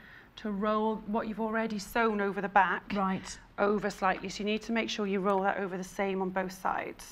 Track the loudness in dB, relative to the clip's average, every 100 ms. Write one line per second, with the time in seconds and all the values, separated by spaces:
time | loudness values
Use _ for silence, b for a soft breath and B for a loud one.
0 | B B B -10 -6 -2 0 2 0 -2
1 | -2 -2 -2 -4 -2 -2 -2 -4 -2 2
2 | 4 4 0 0 2 6 6 2 -2 0
3 | 0 0 -4 -14 -10 2 4 4 0 0
4 | 0 0 -4 -4 -2 -2 0 -2 0 -2
5 | 0 2 2 4 2 0 -2 -6 -6 -2
6 | 0 0 0 -2 -4 -2 -2 -2 -4 -10
7 | -8